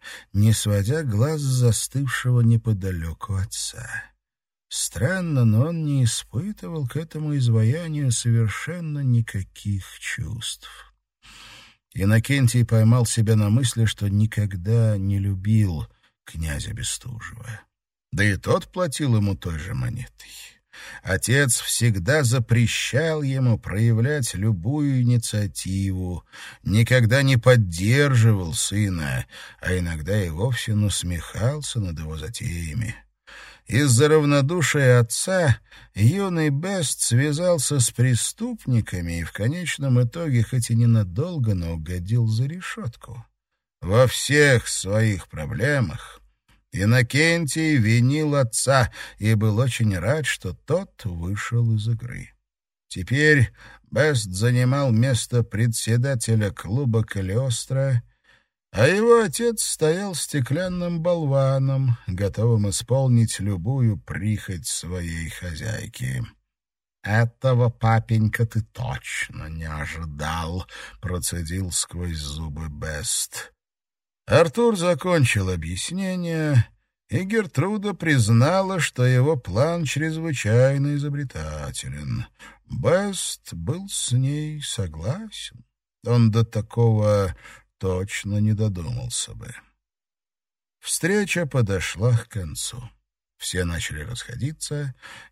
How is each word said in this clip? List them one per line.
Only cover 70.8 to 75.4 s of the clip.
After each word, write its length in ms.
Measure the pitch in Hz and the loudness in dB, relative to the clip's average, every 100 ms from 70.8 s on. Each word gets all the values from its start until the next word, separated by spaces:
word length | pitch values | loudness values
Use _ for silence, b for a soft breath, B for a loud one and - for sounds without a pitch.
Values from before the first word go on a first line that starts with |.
| B B | B B
процедил 680 | - 90 - 85 80 92 92 | -6 -6 -6 -6 -6 -4 -4
сквозь 440 | - - 85 87 80 | -4 -6 -6 -6 -6
зубы 540 | 71 76 80 73 78 | -8 -8 -8 -8 -10
Бест. 840 | 73 80 73 - - - - - _ _ _ _ _ _ _ - | -8 -8 -8 -6 -6 -6 -10 -16 _ _ _ _ _ _ _ 2
Артур 460 | 139 170 - 233 196 | 4 4 2 2 2
закончил 720 | 175 165 180 170 123 104 | 0 0 0 2 2 2